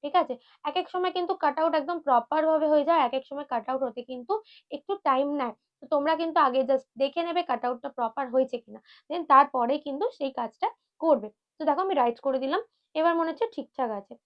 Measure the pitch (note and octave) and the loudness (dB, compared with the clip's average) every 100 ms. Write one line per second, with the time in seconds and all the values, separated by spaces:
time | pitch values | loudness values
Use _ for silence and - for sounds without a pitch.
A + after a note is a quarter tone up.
0 | C#4+ F4 D4 A#3+ _ _ D4+ D4 F#4 F#4 | 0 0 0 -6 _ _ -6 -4 -4 -2
1 | F4+ F4+ F4 F#4+ D4+ C#4 D#4+ D#4 C#4+ F4 | -2 -2 -4 -2 -2 0 0 0 -2 -6
2 | D4 B3 A#3 D#4 D#4 D#4 D4+ D4+ C#4+ E4 | 2 2 2 0 2 2 4 2 4 2
3 | C4 C4 C4 C#4 C#4+ A#3+ G#3+ C4 C4 A3+ | 2 -2 -6 -12 -6 -6 -4 -4 -4 -6
4 | A#3+ B3+ A#3+ G#4+ A4 - _ D4 _ G4 | -12 -12 -4 -4 -4 -20 _ -14 _ -4
5 | D#4+ C4 C#4+ D4 B3 G#3+ _ _ - D4 | 0 0 0 -2 -6 -8 _ _ -2 0
6 | C#4+ D#4+ E4 E4 C#4+ B3+ B3+ C4 - - | 0 0 0 2 4 2 0 0 -2 -4
7 | C4+ C4+ E4+ E4+ F4 A#3+ B3 B3 C#4 C4 | -2 -2 -2 -2 -2 -2 -2 -6 -8 -6
8 | A#3 A3+ C4 B3+ C4 A#3+ _ G#3+ _ - | -6 -4 -2 0 0 -2 _ -20 _ -20
9 | _ E4+ D#4+ C4+ C#4 C4 A#3+ C#4+ D4 C#4 | _ -8 6 6 6 2 0 -2 -4 -4
10 | A4 - C4+ B3+ A3+ _ G#4 A4+ _ _ | -4 -4 -8 -6 -10 _ -6 -6 _ _
11 | D#4+ C#4+ G#3 _ _ _ D#4 C#4+ F#4+ F4+ | 2 2 2 _ _ _ -2 0 0 2
12 | A#3+ A#3 C4+ C4 C4+ F4 A#4 _ _ D#4 | 0 0 -2 -2 -2 -4 -6 _ _ 0
13 | D#4+ E4 E4 D#4+ A4+ - - - B3 G#3 | 2 2 -2 -2 -4 -6 -12 -6 -4 -4
14 | G3+ A#3+ | -10 -20